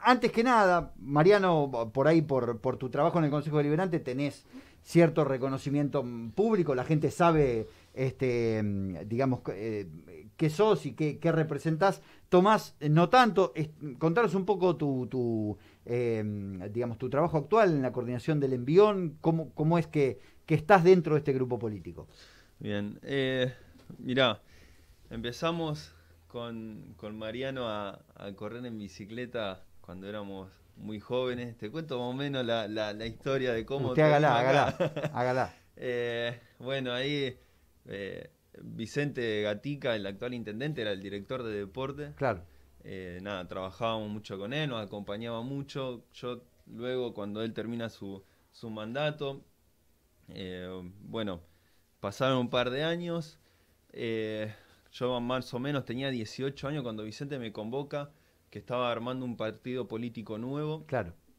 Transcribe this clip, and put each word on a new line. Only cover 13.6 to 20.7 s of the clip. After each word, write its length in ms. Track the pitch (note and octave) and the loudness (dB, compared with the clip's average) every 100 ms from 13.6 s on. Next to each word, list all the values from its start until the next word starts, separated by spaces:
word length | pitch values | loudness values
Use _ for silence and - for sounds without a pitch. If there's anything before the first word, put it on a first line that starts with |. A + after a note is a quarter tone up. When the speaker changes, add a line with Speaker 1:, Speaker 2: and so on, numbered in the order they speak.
| D3+ - D3+ B2 | -6 -6 -12 0
Speaker 1:
contanos 360 | D#3+ E3+ A#3 | 2 4 4
un 120 | F#3+ F#3+ | 2 0
poco 300 | G3 F3+ D3+ | 4 4 4
tu, 300 | D3 C3 B2 | 0 0 -2
tu, 480 | C3 A#2+ A2+ G#2 G#2 - - | 0 0 0 -2 -4 -10 -14
em, 760 | - A#2+ A#2+ A2+ G#2+ G#2 G2 F#2+ G2 | -4 0 0 0 -2 -4 -6 -8 -6
digamos, 240 | A2 A#2+ A2 | -4 -4 -4
tu 140 | C3 | -2
trabajo 260 | C3 E3 D#3 | 0 2 0
actual 340 | D3 A3 G3+ | 4 6 6
en 100 | D3+ | 4
la 100 | B2+ | 2
coordinación 480 | B2 A#2 B2 - D3+ | -2 -2 -2 0 0
del 120 | C3 | 2
Envión, 640 | B2+ A#2+ E3+ G#3+ G3+ F3 - | 0 4 8 8 6 -4 -2
cómo, 300 | E3+ E3 D#3 | 0 0 0
cómo 240 | - D#3 E3+ | 0 2 2
es 80 | D#3+ | 2
que, 320 | D3+ C3+ A2 - - - | 2 2 0 -12 -12 0
que 80 | |
estás 300 | D3+ D#3 | 2 6